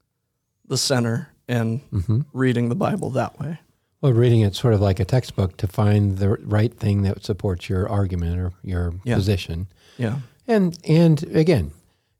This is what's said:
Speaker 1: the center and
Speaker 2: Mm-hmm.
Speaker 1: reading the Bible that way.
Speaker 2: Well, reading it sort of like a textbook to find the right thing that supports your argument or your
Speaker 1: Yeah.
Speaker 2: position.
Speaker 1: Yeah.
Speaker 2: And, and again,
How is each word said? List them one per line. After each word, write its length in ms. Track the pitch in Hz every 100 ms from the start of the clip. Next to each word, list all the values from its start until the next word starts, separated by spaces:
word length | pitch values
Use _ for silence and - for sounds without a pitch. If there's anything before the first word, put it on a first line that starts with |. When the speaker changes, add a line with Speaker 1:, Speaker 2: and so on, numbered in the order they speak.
| _ _ _ _ _ _ -
Speaker 1:
the 100 | 131
center 520 | - 127 117 113 - _ -
and 340 | 120 113 113 -
Speaker 2:
Mm-hmm. 280 | 101 87 110 151
Speaker 1:
reading 360 | 127 131 120 120
the 40 |
Bible 360 | 107 113 - 104
that 280 | 127 110 -
way. 220 | 143 165 _ _ _ -
Speaker 2:
Well, 120 | 143
reading 280 | 117 123 117
it 160 | 101 -
sort 180 | 123
of 60 | 104
like 180 | 101 92
a 60 |
textbook 520 | 95 127 - - 92 -
to 100 | 95
find 500 | - 104 104 104 95
the 120 | 98
right 440 | 95 - 104 117
thing 280 | - 110 101
that 220 | 98 -
supports 440 | - 98 104 87 -
your 200 | 95 92
argument 500 | 101 95 90 85 90
or 140 | 90 -
your 300 | - 87 87 87
Speaker 1:
Yeah. 100 | 120
Speaker 2:
position. 540 | 110 98 98 - 82 98 _ _ -
Speaker 1:
Yeah. 220 | 117 139 127 _ -
Speaker 2:
And, 280 | 220 180 - -
and 360 | 156 170 147 -
again, 360 | 160 156 131 73 - _ _ _ _